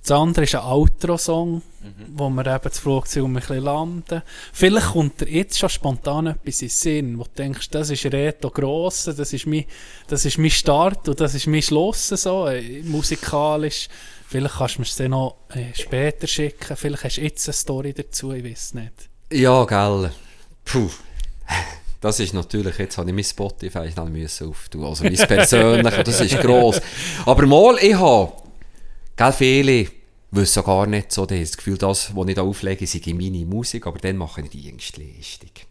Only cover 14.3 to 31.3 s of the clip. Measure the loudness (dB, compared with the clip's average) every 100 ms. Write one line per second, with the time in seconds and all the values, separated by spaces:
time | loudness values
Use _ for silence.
14.3 | -4 -4 -2 -4 -2 -6 -4 -2 -2 -4
15.3 | -8 -12 -10 -6 -6 -4 -2 -2 -2 -4
16.3 | -2 -4 -6 -12 -6 -6 -6 -4 -2 -4
17.3 | -4 -6 -4 -4 -4 -6 -8 -8 -8 -8
18.3 | -10 -10 -12 -10 -10 -12 -14 -20 -20 -4
19.3 | 4 6 6 6 4 2 2 -2 -6 -18
20.3 | -20 -20 -16 -2 0 0 -4 -12 -6 -6
21.3 | -6 -6 -6 -6 -8 -6 -2 -2 0 -2
22.3 | -4 -4 -4 -4 -4 -6 -4 -4 -2 -4
23.3 | -4 -6 -6 -8 -8 -8 -8 -6 -6 -8
24.3 | -8 -8 -10 -10 -8 -8 -2 0 2 4
25.3 | 6 6 6 6 6 4 2 0 2 2
26.3 | 2 6 6 6 4 -2 -8 -8 -4 4
27.3 | 6 8 10 8 8 6 6 6 6 4
28.3 | -4 -18 -16 -18 -14 -14 -12 -14 2 4
29.3 | 6 4 6 6 4 2 -6 -20 _ _
30.3 | 2 2 2 2 2 2 0 -2 -4 -2